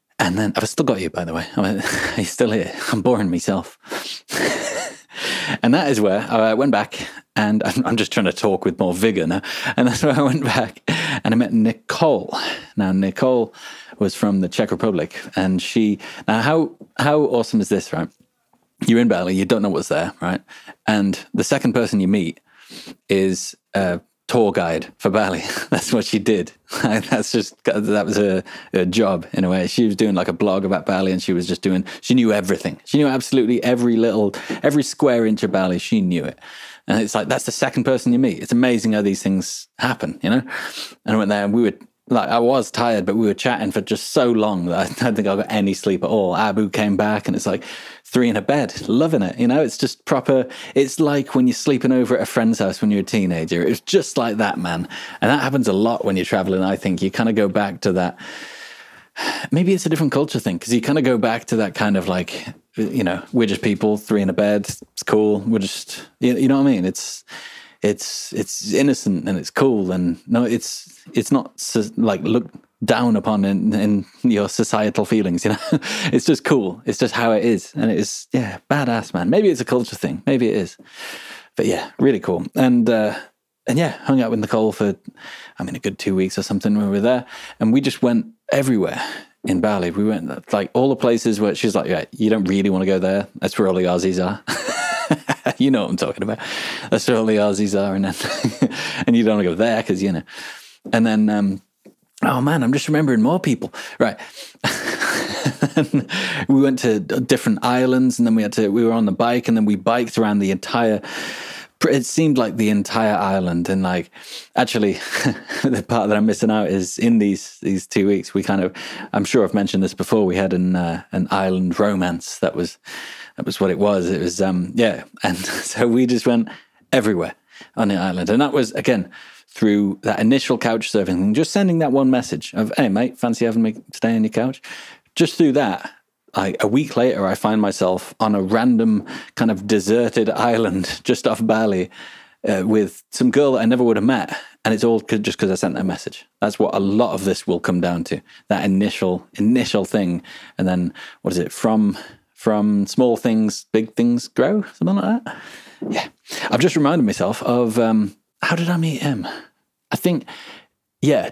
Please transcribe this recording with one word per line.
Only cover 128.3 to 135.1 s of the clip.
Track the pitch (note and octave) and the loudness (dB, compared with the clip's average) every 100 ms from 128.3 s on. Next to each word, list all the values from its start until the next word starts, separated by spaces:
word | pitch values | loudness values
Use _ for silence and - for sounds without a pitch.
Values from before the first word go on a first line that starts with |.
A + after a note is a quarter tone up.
| A2+ | 2
that | C#3+ | 2
was, | C#3+ A#2+ | 0 0
again, | - - A2+ E2+ - - - _ | -2 0 0 -2 -10 -20 -20 _
through | - G#2+ G#2 G2+ - | 0 2 4 2 0
that | A2 G#2 | -2 0
initial | A2 C3+ - A#2+ | 2 2 2 0
couch | A#2 A2+ - | 0 0 0
surfing | G#2+ F#2+ | 0 0
thing, | F2+ G2 | 0 2
just | A2+ D#3+ | 2 2
sending | G3+ G3 E3 | 2 2 2
that | D3+ | 2
one | C3+ C3 | 2 4
message | B2+ B2+ - - | 2 -2 -8 -6
of, | - A2 - | -4 -2 0
"Hey, | B2 | 0
mate, | G2+ B2+ - | 2 -2 -2
fancy | A#2+ A2+ A#2 | -2 0 0
having | A2+ | 2
me | A2 G#2+ - | 0 -2 -12
stay | - A2+ A2+ | -4 -2 0
on | |
your | A2 | 0
couch?" | A2 B2 C3+ - - - - _ | 0 -2 -4 -14 -18 -18 -20 _